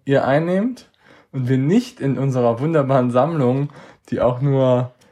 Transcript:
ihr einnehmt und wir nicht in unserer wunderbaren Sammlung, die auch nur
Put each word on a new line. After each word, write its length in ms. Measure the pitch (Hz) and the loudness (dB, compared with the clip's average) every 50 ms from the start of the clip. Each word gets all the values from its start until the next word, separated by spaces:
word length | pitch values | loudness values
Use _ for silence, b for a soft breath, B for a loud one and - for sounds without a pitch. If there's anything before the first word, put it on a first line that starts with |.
| - | -4
ihr 200 | 139 139 135 - | -2 0 0 2
einnehmt 640 | 127 139 156 165 175 185 190 214 262 247 - - _ b b b b b b b b | 2 0 0 0 -2 -2 -2 -2 -4 -6 -10 -16 _ b b b b b b b b
und 180 | b 135 123 123 | b -6 -2 0
wir 80 | 135 | 0
nicht 420 | 131 135 147 196 247 240 - - - | 0 2 2 2 0 0 -2 -6 -6
in 180 | 127 139 127 | -4 -4 -2
unserer 420 | 120 135 139 127 127 120 117 117 117 | -2 -2 -2 0 0 0 0 0 0
wunderbaren 500 | 143 165 165 151 135 131 135 127 123 123 | -2 0 0 0 2 2 2 2 2 2
Sammlung, 580 | 117 127 131 165 170 151 127 120 131 139 143 143 B B B B B B B - | 2 2 0 0 0 0 0 0 0 0 -2 -6 B B B B B B B -8
die 120 | 120 - | -4 0
auch 180 | 104 127 123 123 | 0 0 0 0
nur 540 | 143 143 135 135 131 127 123 123 123 127 b b b b | 0 0 2 2 2 2 2 2 0 -4 b b b b